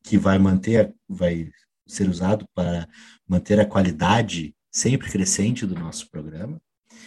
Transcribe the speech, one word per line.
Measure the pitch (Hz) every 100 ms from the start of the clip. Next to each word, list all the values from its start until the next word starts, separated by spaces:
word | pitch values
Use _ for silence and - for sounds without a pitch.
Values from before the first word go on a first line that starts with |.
que | - 101
vai | 92 95
manter, | 98 92 101 113 101 - -
vai | 92 90 85 80 - _ _ _
ser | - 95
usado | 85 92 104 104
para | - 87 87 82 - - _ -
manter | 92 - 104
a | 101
qualidade | - 92 78 85 117 110 85 76 - _
sempre | - 110 135 -
crescente | 98 92 - 101 123 98
do |
nosso | 87 82 - -
programa. | 82 76 78 104 160 - _ _ -